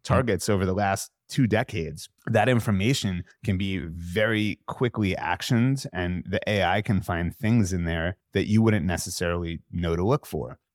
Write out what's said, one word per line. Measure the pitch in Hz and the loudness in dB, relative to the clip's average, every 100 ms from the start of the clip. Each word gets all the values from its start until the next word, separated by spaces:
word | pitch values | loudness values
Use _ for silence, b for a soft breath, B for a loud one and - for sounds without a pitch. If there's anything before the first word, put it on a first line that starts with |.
targets | - 123 123 92 - | 0 0 2 0 2
over | 101 92 | 2 2
the | |
last | 92 98 98 - _ - | 2 0 0 -4 _ -10
two | - 123 | 0 2
decades, | 107 127 107 78 76 - _ - | 2 -2 -4 -8 -10 -16 _ 0
that | 110 104 | 2 4
information | 120 110 98 107 139 101 90 - b | 4 2 2 2 2 0 -4 -8 b
can | - 92 | -2 -2
be | 98 95 | 0 -4
very | 82 85 87 92 107 107 107 - - | -6 -8 -6 0 2 2 0 -2 -8
quickly | - 120 113 101 90 | -2 -2 0 -2 0
actioned, | 76 90 - 123 123 135 - | -2 -2 2 2 2 0 -4
and | 90 90 90 - | -6 -4 -4 -4
the | 95 - | -4 0
A | 104 | 0
I | 87 101 | 2 2
can | 107 98 | 2 0
find | - 85 85 - | 0 -2 -2 -2
things | 110 117 92 | 2 2 2
in | 92 85 | 0 -2
there | 82 85 92 _ | -2 -4 -6 _
that | 101 95 | -4 2
you | 107 | 4
wouldn't | 110 107 82 | 4 2 0
necessarily | 87 - - 87 87 85 85 _ | -2 -4 -4 -2 -2 -4 -8 _
know | 82 85 82 | -4 -2 0
to | 95 | 0
look | 147 - | 0 -2
for. | 80 62 - _ | -8 -8 -12 _